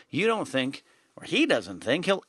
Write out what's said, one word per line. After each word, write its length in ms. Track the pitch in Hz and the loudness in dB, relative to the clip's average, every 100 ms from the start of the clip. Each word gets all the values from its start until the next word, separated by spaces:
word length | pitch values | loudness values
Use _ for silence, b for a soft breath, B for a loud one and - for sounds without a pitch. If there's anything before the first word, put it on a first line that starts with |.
| B | B
you 160 | 139 220 | -2 0
don't 220 | 220 143 | 0 -2
think, 380 | 135 127 - - b b b | -2 -2 -6 -14 b b b
or 80 | - | -2
he 200 | 214 320 | 2 4
doesn't 380 | 127 90 92 | 2 0 -6
think, 220 | 110 156 175 | 0 0 2
he'll 180 | 196 | 0